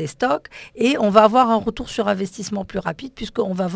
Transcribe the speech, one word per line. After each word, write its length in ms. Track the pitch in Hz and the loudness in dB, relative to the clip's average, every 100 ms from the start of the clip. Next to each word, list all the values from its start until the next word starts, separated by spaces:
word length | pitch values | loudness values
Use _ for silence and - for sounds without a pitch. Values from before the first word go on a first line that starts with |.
des 80 | 151 - | -8 -4
stocks 320 | 254 302 - - - - 233 | -2 -2 -6 -20 -14 -2 0
et 60 | 294 208 | 2 4
on 40 | 202 | 6
va 60 | 214 | 6
avoir 160 | 247 240 220 | 6 4 2
un 40 | 220 | -2
retour 200 | 220 - - | -8 -8 -4
sur 80 | 202 | -2
investissement 500 | 190 196 - 196 196 185 | -2 -4 -8 -8 -8 -8
plus 100 | 196 - | -8 -6
rapide 240 | 160 269 - | -8 -12 -12
puisqu'on 360 | 220 - 196 185 | -10 -4 -4 -2
va 40 | 185 | -2